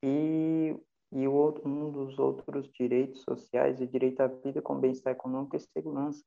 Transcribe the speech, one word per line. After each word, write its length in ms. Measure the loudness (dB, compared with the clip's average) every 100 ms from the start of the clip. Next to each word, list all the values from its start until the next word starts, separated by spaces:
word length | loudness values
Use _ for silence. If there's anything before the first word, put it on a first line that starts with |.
E, 720 | 2 2 2 2 2 2 0 -2 _ _ _
e 160 | -2 2
o 40 |
outro, 360 | 6 4 2 -4
um 220 | -4 -4
dos 280 | -6 -6 0
outros 520 | 0 0 -6 -6 -8
direitos 500 | _ 2 2 0 -4
sociais 580 | -6 -6 -2 2 2 2
é 40 |
o 40 | -2
direito 320 | 2 0 2
à 60 | 0
vida 360 | 0 -6 -6
com 160 | -4 2
bem-estar 340 | 2 2 -4
econômico 440 | -4 -4 -4 -4 -6
e 40 |
segurança 640 | -6 -8 -6 -4 -4 -6